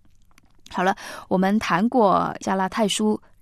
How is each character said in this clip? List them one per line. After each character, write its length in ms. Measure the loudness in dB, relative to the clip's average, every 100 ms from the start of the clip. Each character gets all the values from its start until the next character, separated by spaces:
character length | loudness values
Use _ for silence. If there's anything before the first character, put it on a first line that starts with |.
| _ -20 _ -20 _ -20 -10
好 80 | -2
了， 140 | -2 -2 -6 -16 -2
我 80 | 0
们 220 | 2 0
谈 280 | 0 0 2
过 480 | 4 4 4 0 -4
加 140 | -4
拉 120 | -2 -2
太 220 | -2 -2
书 320 | 0 0 -2 -6 -20